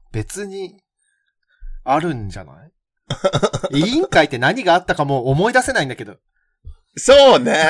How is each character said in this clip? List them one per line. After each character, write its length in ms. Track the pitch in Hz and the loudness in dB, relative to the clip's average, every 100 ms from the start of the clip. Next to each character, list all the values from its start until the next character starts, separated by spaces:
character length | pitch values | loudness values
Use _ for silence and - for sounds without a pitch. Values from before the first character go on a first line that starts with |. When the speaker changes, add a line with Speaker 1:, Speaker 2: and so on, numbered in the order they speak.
| _ | _
Speaker 1:
別 340 | 110 107 190 202 | -10 -8 -12 -14
に 380 | 196 185 - _ _ _ _ _ _ _ _ - - 120 | -12 -14 -16 _ _ _ _ _ _ _ _ -16 -12 -2
あ 120 | 143 | -2
る 160 | 170 | -2
ん 140 | 131 104 | -6 -10
じ 100 | 90 | -14
ゃ 60 | |
な 220 | 80 71 143 | -18 -20 -20
い？ 60 | _ _ _ _ - 190 147 208 - 185 | _ _ _ _ -4 -2 0 -2 -2 -4
<laughs> 80 | 143 | -2
委 80 | 185 285 | 0 0
員 100 | 381 | 0
会 180 | - 151 | 2 0
っ 20 | |
て 100 | 123 | 0
何 280 | 131 226 185 | -2 -2 0
が 80 | |
あ 60 | 175 | 0
っ 60 | 180 | 0
た 100 | 175 | -4
か 100 | 143 | -2
も 180 | 139 123 | -2 -2
う 40 | |
思 200 | 139 214 | 0 2
い 40 | |
出 80 | 247 | 0
せ 100 | 240 | 0
な 100 | 180 | -4
い 40 | 139 | -4
ん 40 | |
だ 60 | 120 | -8
け 80 | |
ど。 140 | 104 - _ _ _ _ - - _ - | -14 -18 _ _ _ _ -20 -20 _ -4
Speaker 2:
そ 400 | - 277 277 202 | 6 8 8 6
う 20 | |
ね。 160 | 240 - | 4 2
<laughs> 80 | 320 | 6